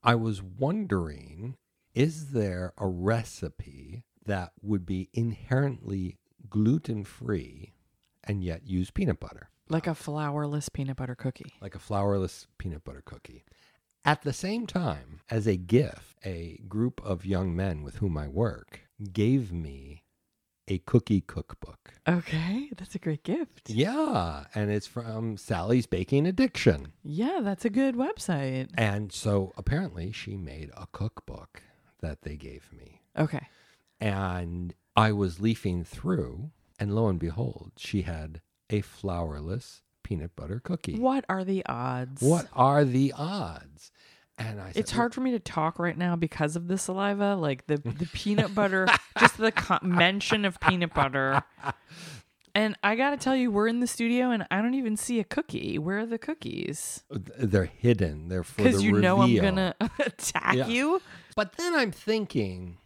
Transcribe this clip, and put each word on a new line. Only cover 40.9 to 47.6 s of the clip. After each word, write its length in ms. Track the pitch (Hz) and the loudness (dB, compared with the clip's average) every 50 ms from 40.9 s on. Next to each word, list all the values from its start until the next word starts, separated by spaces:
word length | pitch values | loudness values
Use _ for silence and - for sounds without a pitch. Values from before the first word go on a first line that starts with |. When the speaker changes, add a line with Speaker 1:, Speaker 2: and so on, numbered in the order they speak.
| - 214 | -6 0
Speaker 2:
What 280 | 240 262 262 277 - _ | 0 2 2 0 -2 _
are 160 | 185 190 190 | -4 -4 -2
the 220 | 185 196 190 - | -2 -2 -2 -2
odds? 560 | - 127 120 123 127 127 123 127 127 135 139 | -4 -4 -4 -2 -2 -2 -4 -4 -6 -6 2
Speaker 1:
What 260 | 127 135 160 175 156 - - | 4 4 4 4 2 -4 2
are 320 | 139 123 135 143 147 147 | 4 6 6 8 6 6
the 280 | 135 123 131 135 139 - | 6 6 4 4 4 2
odds? 760 | - 147 165 196 202 143 85 82 78 - 71 71 - - - _ _ - - - _ _ _ _ - | -2 -6 -4 -4 -4 -6 -6 -8 -12 -16 -18 -20 -20 -20 -20 _ _ -20 -20 -20 _ _ _ _ -8
And 220 | 113 113 110 104 | -8 -6 -6 -8
I 80 | 95 95 | -10 -6
said, 60 | 92 - | -2 -2
Speaker 2:
It's 140 | 220 - | -2 0
hard 220 | - 220 240 240 233 | 2 0 0 0 0
for 80 | - | -2
me 100 | 254 262 | 0 0
to 80 | 247 220 | 0 0
talk 380 | - - - 170 156 160 165 - | -4 -4 -2 0 0 0 0 0
right 180 | 170 175 165 - | -2 -2 0 0
now 180 | 180 175 175 | 0 0 2
because 400 | 170 170 156 - - 156 147 156 | 2 0 -2 0 0 -2 0 0
of 120 | 170 170 175 | -2 -2 -2
the 100 | 185 190 | -2 -2
saliva, 580 | - - 185 190 196 202 202 196 202 202 202 | -2 -2 -2 0 0 0 0 2 2 2 2
like, 320 | 190 165 147 139 131 | 2 2 0 0 -2